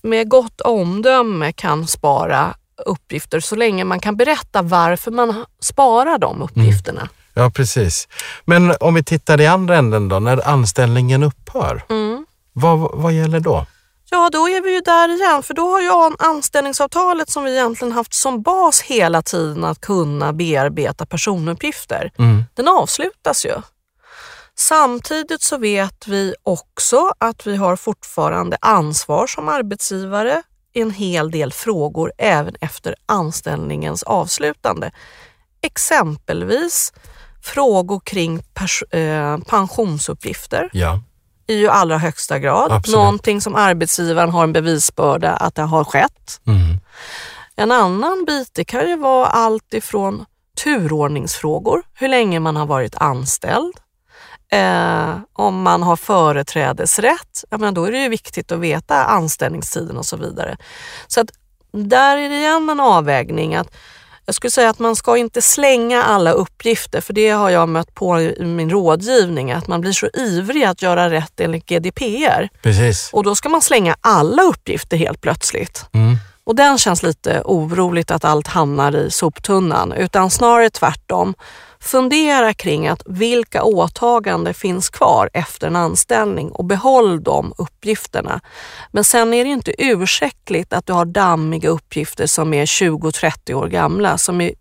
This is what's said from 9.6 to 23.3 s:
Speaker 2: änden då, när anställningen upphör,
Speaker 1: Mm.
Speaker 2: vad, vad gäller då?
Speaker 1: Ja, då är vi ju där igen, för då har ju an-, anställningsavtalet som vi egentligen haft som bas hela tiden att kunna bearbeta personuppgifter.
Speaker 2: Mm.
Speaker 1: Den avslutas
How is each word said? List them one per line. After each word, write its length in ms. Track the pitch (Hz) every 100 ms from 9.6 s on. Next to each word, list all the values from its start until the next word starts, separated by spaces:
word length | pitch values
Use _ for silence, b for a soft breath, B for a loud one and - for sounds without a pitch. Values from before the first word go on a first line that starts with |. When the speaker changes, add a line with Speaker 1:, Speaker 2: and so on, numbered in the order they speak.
| 180 170
Speaker 2:
änden 320 | 120 107 98
då, 100 | 95
när 280 | 113 127 135
anställningen 760 | 143 110 - 120 123 127 131
upphör, 600 | 147 - - 262 147 123 -
Speaker 1:
Mm. 360 | 220 214 240 311 _ _
Speaker 2:
vad, 260 | - 160 160
vad 340 | 160 - 165
gäller 260 | 160 160 160
då? 260 | 165 110 - _ _ _ -
Speaker 1:
Ja, 200 | 349 339
då 180 | 311 339
är 120 | 381
vi 120 | 381
ju 80 | 370
där 280 | 349 330 339
igen, 340 | 339 381 294
för 100 | -
då 160 | 359 349
har 120 | 381
ju 80 | 359
an-, 260 | 349 320 311
anställningsavtalet 1120 | 320 311 - 285 277 269 277 339 359 339 311
som 140 | 294
vi 80 | 269
egentligen 400 | 262 240 233 247
haft 220 | 233 233
som 280 | - 269 247
bas 400 | 220 381 339 -
hela 400 | - 247 170 165
tiden 420 | 156 175 156 151
att 180 | 165 156
kunna 520 | - 190 151 143 147
bearbeta 720 | 156 170 143 139 151 135 - -
personuppgifter. 1080 | 165 - 185 160 170 294 - - - - -
Speaker 2:
Mm. 260 | 117 107 117
Speaker 1:
Den 140 | - 277
avslutas 800 | 370 - - 339 - -